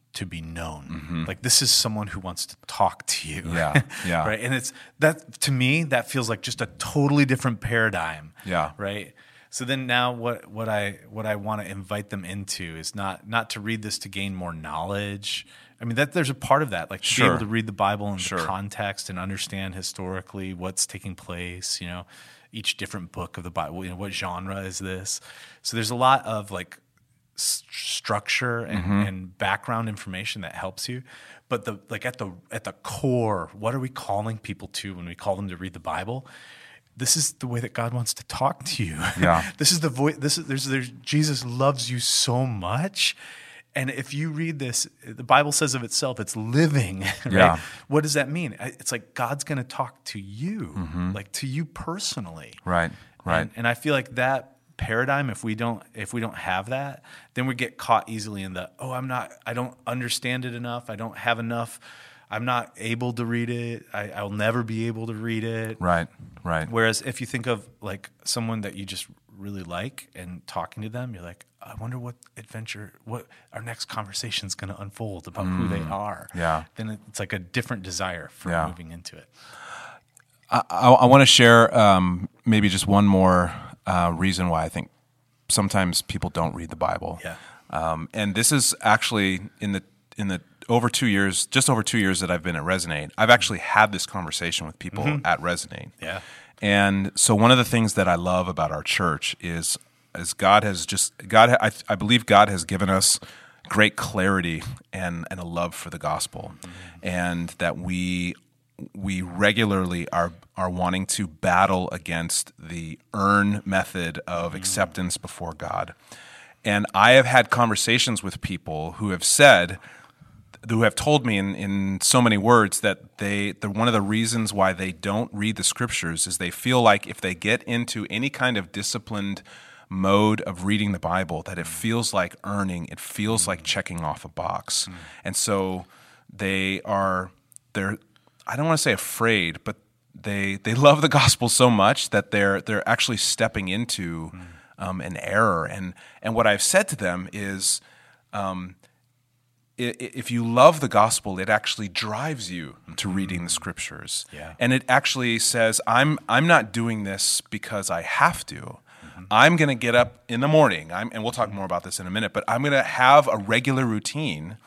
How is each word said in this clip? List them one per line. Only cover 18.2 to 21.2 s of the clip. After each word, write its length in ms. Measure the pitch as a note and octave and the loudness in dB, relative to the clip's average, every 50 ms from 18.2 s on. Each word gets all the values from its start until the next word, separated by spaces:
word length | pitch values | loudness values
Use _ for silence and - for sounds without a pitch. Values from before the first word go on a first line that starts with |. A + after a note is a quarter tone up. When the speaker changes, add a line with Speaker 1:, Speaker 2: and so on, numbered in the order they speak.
| F2 - F#2+ F2 | -6 -4 -4 -4
Speaker 1:
the 60 | E2 | -4
context 640 | D#2+ F#2+ F#2+ G2 G2+ - - G#2 G2+ F#2+ - - - | -4 -4 -6 -6 -8 -6 -6 -6 -6 -6 -8 -10 -10
and 60 | F#2 F2+ | -8 -8
understand 560 | F#2 G2 G2 F#2 - - G2+ F#2+ F#2+ F#2+ F#2+ | -6 -6 -6 -6 -8 -8 -8 -8 -8 -8 -8
historically 800 | F#2+ F2+ - - - F#2 F2+ F#2 F#2 - - - G2 F#2+ F#2+ F#2 | -8 -10 -10 -8 -8 -8 -6 -6 -8 -8 -10 -10 -10 -8 -8 -8
what's 300 | F2 F2+ F#2 F2+ - - | -8 -8 -6 -4 -4 -4
taking 280 | - - F#2+ - G2+ F2+ | -4 -6 -12 -12 -12 -12
place, 640 | - | -12